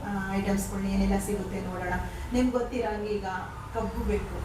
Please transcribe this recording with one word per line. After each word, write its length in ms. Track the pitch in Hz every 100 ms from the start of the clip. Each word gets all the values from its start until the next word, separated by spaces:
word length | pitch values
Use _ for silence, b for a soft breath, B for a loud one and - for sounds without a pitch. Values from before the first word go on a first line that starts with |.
ಆ, 300 | 208 202 190
ಐಟಮ್ಸ್‌ಗಳ್ನ 520 | 196 196 196 - 196 196
ಏನೆಲ್ಲ 320 | 196 196 196
ಸಿಗುತ್ತೆ 420 | 208 202 180 190
ನೋಡೋಣ. 340 | 185 180 180 180 B B B
ನಿಮ್ಗೆ 200 | 247 254
ಗೊತ್ತಿರೋ 440 | 247 240 247 220 208
ಹಂಗೆ 120 | 208
ಈಗ 180 | 208 190 185 - - -
ಕಬ್ಬು 300 | 226 202 226
ಬೇಕು 300 | 214 202 - 175